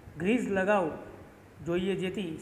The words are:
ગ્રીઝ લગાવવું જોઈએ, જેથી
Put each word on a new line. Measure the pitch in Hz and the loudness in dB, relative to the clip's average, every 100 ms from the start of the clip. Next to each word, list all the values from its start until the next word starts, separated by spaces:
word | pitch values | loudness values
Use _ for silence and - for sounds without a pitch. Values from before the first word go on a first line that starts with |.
| - 147 | -14 -2
ગ્રીઝ | 180 240 196 | 2 2 2
લગાવવું | 190 185 208 165 - - - - - - - 165 | 2 4 4 2 -2 -12 -16 -18 -20 -20 -12 -2
જોઈએ, | 175 190 185 | 0 0 0
જેથી | 185 202 180 160 | -2 -2 -4 -6